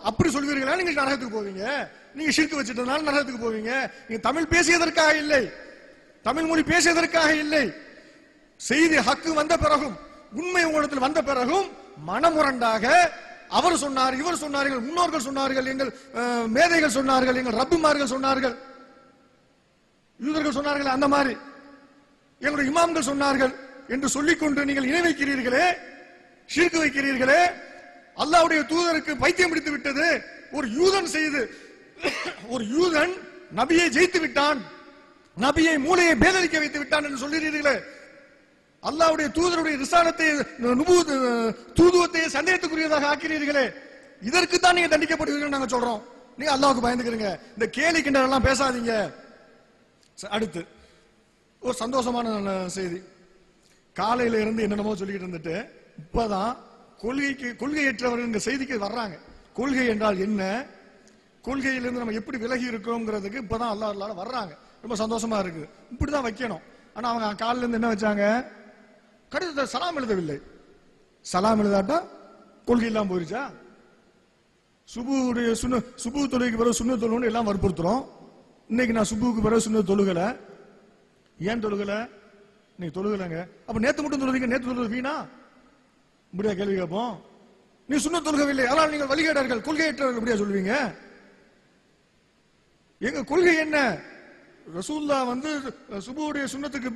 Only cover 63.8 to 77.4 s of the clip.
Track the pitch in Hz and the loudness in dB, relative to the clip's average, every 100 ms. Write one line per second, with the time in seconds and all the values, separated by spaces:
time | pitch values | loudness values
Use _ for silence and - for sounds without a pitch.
63.8 | 214 202 214 185 208 254 190 147 - _ | -6 -6 -8 -8 -8 -8 -8 -12 -20 _
64.8 | 220 214 220 226 226 214 185 165 147 - | -8 -4 -2 -2 -2 -2 -2 -6 -14 -18
65.8 | - 240 285 285 240 214 247 165 - - | -16 -6 -2 -2 -4 -4 -6 -8 -12 -20
66.8 | - 214 240 233 214 208 226 247 240 226 | -20 -8 -4 -2 -2 -2 -2 -2 -2 0
67.8 | 233 208 214 208 202 233 - - - - | 0 0 0 2 2 2 -2 -14 -20 -20
68.8 | - - _ _ _ 277 359 285 262 247 | -20 -20 _ _ _ -6 -4 -4 -2 -2
69.8 | 349 311 240 196 160 139 - - - - | -4 -4 -2 -2 -2 -6 -12 -20 -20 -20
70.8 | _ _ _ _ - 180 208 220 208 202 | _ _ _ _ -4 0 2 2 2 2
71.8 | 196 320 370 - - - - _ - 240 | 2 -2 -2 -18 -20 -20 -20 _ 0 2
72.8 | 226 214 202 185 160 220 269 - - - | 2 -2 -2 -4 -4 -8 -10 -14 -20 -20
73.8 | _ _ _ _ _ _ _ _ _ _ | _ _ _ _ _ _ _ _ _ _
74.8 | _ 226 240 269 254 240 233 226 247 247 | _ -10 -2 0 0 0 0 0 0 -2
75.8 | - - 240 285 277 254 247 220 240 220 | -4 -10 -8 -4 -2 0 0 2 2 2
76.8 | 240 254 233 233 240 226 | 0 0 0 0 0 0